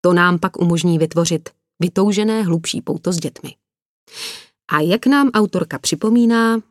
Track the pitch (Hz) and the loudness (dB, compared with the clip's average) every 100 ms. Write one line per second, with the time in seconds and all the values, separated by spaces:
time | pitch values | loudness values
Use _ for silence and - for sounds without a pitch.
0 | 180 175 175 175 185 - 175 170 175 165 | 2 4 2 0 -4 -2 0 0 0 0
1 | 160 160 170 160 - _ _ _ 175 - | 0 0 -2 -2 -6 _ _ _ -4 0
2 | 202 202 214 220 196 170 165 165 - 170 | 0 0 0 0 0 -2 -4 -8 -6 -6
3 | 180 175 160 - - - _ _ _ _ | -4 -4 -6 -12 -20 -20 _ _ _ _
4 | _ - - - - _ - 151 156 208 | _ -16 -14 -16 -20 _ -4 -2 0 0
5 | 254 285 277 220 208 185 165 - - 156 | 2 2 2 2 0 -2 -4 -6 -6 -2
6 | 214 233 233 233 226 226 - | 0 2 4 2 2 0 -4